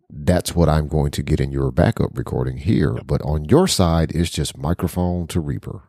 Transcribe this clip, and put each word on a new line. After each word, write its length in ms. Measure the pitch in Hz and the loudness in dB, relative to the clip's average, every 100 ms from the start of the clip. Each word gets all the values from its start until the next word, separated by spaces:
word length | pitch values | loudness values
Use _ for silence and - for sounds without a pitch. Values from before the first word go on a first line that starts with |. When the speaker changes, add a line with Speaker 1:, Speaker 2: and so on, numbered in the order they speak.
| - | -20
Speaker 1:
that's 460 | 71 73 90 - 85 | -6 0 2 2 2
what 140 | 78 | 4
I'm 180 | 78 73 | 4 2
going 240 | 78 71 | 0 0
to 100 | - | -2
get 160 | 71 69 | 0 0
in 120 | 69 | 0
your 200 | 67 67 | -2 -2
backup 460 | 64 98 - - - | 2 2 2 -2 -4
recording 400 | - 64 64 64 | -4 -4 -4 -4
here. 380 | 80 - 71 60 | 0 2 2 -2
Speaker 2:
Yep. 120 | 65 | -4
Speaker 1:
But 140 | 73 | -4
on 240 | - 76 76 | -2 -2 2
your 220 | 143 190 | 4 4
side, 440 | - 87 82 80 78 | 4 4 4 2 0
it's 160 | 87 | -2
just 260 | - 71 - | -2 -6 -4
microphone 720 | 69 87 87 - 90 90 82 | -4 -2 -2 0 -2 -2 -4
to 120 | 90 | -4
Reaper. 440 | 73 57 - - | -4 -6 -8 -14